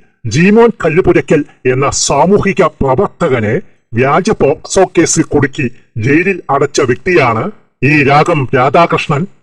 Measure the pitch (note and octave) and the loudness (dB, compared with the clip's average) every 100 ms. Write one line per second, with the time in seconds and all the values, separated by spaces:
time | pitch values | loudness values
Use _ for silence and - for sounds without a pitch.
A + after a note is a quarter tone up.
0 | _ _ A2+ A#2 F#3 G#3+ A#3 - E3 D#3 | _ _ -6 0 2 4 4 2 -2 0
1 | - E3+ - D#3+ - _ B2+ B2+ D#3+ - | 2 2 2 -2 -2 _ -4 -2 -2 -2
2 | - C#3+ E3+ G3+ G3 F#3 D#3+ - C#3 C3 | -2 0 2 2 0 0 0 0 -2 0
3 | G3+ - E3+ B2+ G#2 A#2+ - _ _ A2 | -2 -2 -2 -2 -2 -4 -6 _ _ -2
4 | A#2+ E3 F#3 G3+ C#3+ D#3 - - F3+ - | 0 0 0 0 0 -2 -2 0 0 0
5 | D#3 E3 - D3 C#3 - C3 - _ - | 0 0 -2 -2 -2 -4 -8 -8 _ -6
6 | A2 D3+ F3+ F3+ - D3 C#3+ - C3 B2+ | 0 0 0 -4 -4 -4 -2 -2 -2 -2
7 | - F3 B2+ A2 E3+ - _ - C3 D3+ | 0 0 0 -2 -6 -10 _ -4 0 2
8 | C#3+ C#3+ D#3 E3 B2 C3+ C3 E3+ E3+ D#3 | 2 2 2 0 0 0 2 2 2 0
9 | - D3 G3 _ | -4 -4 -6 _